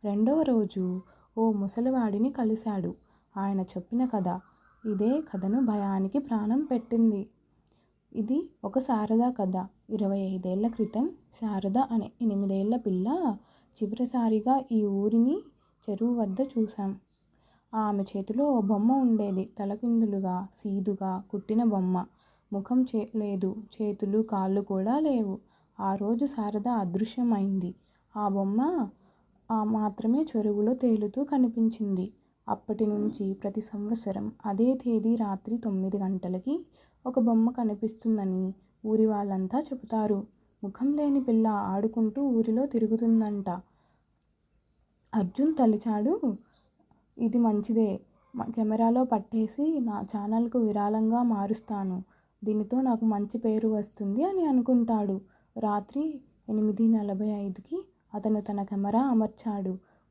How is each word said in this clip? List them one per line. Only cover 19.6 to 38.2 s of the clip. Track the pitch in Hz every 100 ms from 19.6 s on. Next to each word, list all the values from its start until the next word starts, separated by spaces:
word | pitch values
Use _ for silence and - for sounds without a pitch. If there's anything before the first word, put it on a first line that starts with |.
| 196 208 240 233 220 196 190 180 190 -
సీదుగా | 208 196 190 190 190 185 -
కుట్టిన | 202 - 220
బొమ్మ. | 233 196 185 185 185 _ _ _ -
ముఖం | 202 196 247
చే-, | 254 226 208 226
లేదు, | 208 196 185 208 202 -
చేతులు, | 208 202 202 214
కాళ్ళు | 220 202 190 202
కూడా | 196 190 196 277
లేవు. | 311 247 202 190 _ _ _ -
ఆ | 196
రోజు | 196 202 233 277
శారద | 277 208 208 226
అదృశ్యమైంది. | 233 185 185 220 - 240 214 196 190 180 - _ _ _ 214
ఆ | 208
బొమ్మ | 196 196 208 285 349 196 - _ _ _ _ -
ఆ | 220
మాత్రమే | 214 214 214 202 220 262 311 226
చెరువులో | 214 208 214
తేలుతూ | 254 247 220 208 240
కనిపించింది. | 277 285 247 233 226 226 202 190 190 - _ _ -
అప్పటి | 202 - 214 214
నుంచి | 208 214 - 196
ప్రతి | 190 202 208
సంవత్సరం | 214 202 208 226 208 196 208 - 214
అదే | 196 240
తేదీ | 262 247 220 220 233
రాత్రి | 208 190 - 233
తొమ్మిది | 226 190 190 196
గంటలకి | 190 185 180 185 254 339 - _ _ _ 254
ఒక | 254
బొమ్మ | 226 226 226
కనిపిస్తుందని | 247 226 208 220 - 226 214